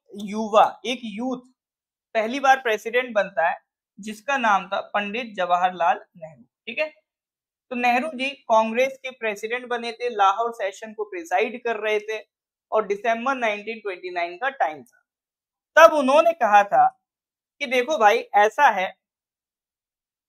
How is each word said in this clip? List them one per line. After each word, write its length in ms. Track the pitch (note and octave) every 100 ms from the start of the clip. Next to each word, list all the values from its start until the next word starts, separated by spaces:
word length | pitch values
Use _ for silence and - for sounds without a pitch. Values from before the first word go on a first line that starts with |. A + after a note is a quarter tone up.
| _ G3+
युवा, 400 | G3+ G#3+ A3 G#3 D3+ - G#3+
एक 140 | B3+
youth 380 | A3+ G3+ B3+ B3 - _ _ _ _ _ _
पहली 260 | A3+ A3 C#4
बार 200 | C4+ C4
president 520 | B3+ G#3 A3+ A#3+ B3+
बनता 340 | G#3 F#3+ F#3+ E3
है, 80 | - _ _ _ -
जिसका 380 | G3+ G#3+ - C#4
नाम 280 | A#3 F#3+ F3+
था 120 | G3 -
पंडित 400 | G#3 G3+ A3 A#3+ G3+
जवाहरलाल 640 | F3+ F3 F#3 F3+ E3+ - - F3
नेहरू, 260 | D#3+ D3+
ठीक 360 | - _ - B3
है। 100 | D#4 _ _ _ _ _ _ _ -
तो 60 | B3
नेहरू 320 | B3 B3 D#4
जी 160 | B3+ C4+ C#4 -
कांग्रेस 500 | A3 A3+ A3+ C4 C4
के 120 | C4
president 540 | A#3 A3 G3+ A3 B3 B3
बने 240 | A#3+ A#3
थे, 160 | A3+ A#3+
लाहौर 420 | G#3 G3 G3+ A#3
session 380 | A#3 G3 G3 A3
को 100 | G#3+ G#3
preside 560 | F3+ E3 F#3 A#3 A#3+
कर 120 | A#3 G#3+
रहे 220 | G#3+ G#3+
थे 200 | G#3+ A3 - _ _ _ -
और 140 | G#3+ F#3+
December 480 | G3+ A#3 A#3 B3 C4
nineteen 440 | A#3 G#3 G#3+ A3+
ट्वेंटी 300 | G#3 F3+ F3+
नाइन 240 | F3+ F3 F3+
का 120 | C4 C4+
time 240 | F3 D3+
था। 220 | A#2+ _ _ _ _ _ _ _ _ D4+
तब 180 | D#4+
उन्होंने 380 | D#4 B3+ D4 E4
कहा 280 | E4 A3 G#3 G3+
था 200 | D#3+ D3+ - _ _ _ _ _ -
कि 60 | C#4
देखो 300 | B3+ B3 D4+
भाई 200 | G#3 G3+ - G3+
ऐसा 320 | G#3+ B3+ C#4
है 200 | G3+ F#3+ - _ _ _ _ _ _ _ _ _ _ _ _